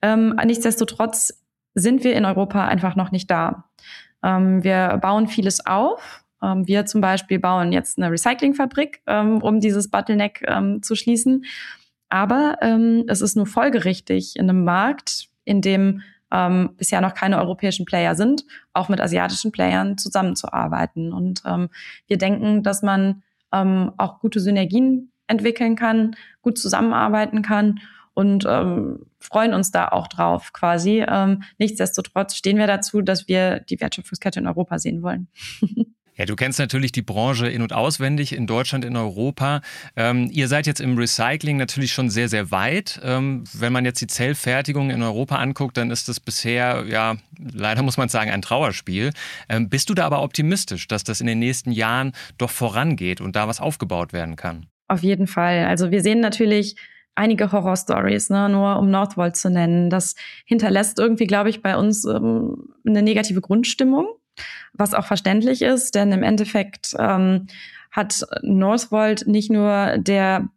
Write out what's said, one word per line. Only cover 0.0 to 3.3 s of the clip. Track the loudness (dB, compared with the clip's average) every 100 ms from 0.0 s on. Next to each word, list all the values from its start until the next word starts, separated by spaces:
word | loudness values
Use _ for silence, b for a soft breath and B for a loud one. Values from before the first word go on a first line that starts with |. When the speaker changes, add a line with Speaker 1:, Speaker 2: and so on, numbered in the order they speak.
Speaker 1:
Ähm, | 4 4 2 2
nichtsdestotrotz | 2 2 2 0 -2 0 -2 0 -4 -6 _ _ _
sind | 0 2 4
wir | 4
in | 2 2
Europa | 2 0 0 0
einfach | 0 0
noch | 0 0
nicht | -2 0